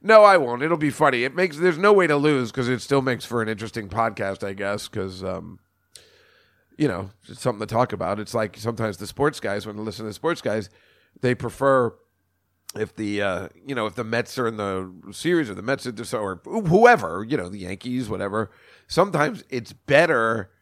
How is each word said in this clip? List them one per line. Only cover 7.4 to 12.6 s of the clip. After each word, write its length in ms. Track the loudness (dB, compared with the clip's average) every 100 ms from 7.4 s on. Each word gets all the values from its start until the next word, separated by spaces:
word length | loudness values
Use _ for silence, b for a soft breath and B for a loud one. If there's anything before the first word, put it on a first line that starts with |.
something 240 | -6 -4 -4
to 80 |
talk 180 | -2 -2
about. 280 | -2 -4 -6
It's 140 | -4
like 240 | -4 -4 -6
sometimes 400 | -8 -4 -6 -6
the 100 | -12
sports 320 | -2 -2 -2
guys, 260 | -6 -6 -8
when 100 | -10
they 60 |
listen 240 | -10 -10 -12
to 40 |
the 40 |
sports 280 | -6 -4 -4
guys, 280 | -4 -4 -6 b b b b b
they 140 | -2 -2
prefer 580 | -4 -2 2 2 2 -4 _ _ _ _ _ _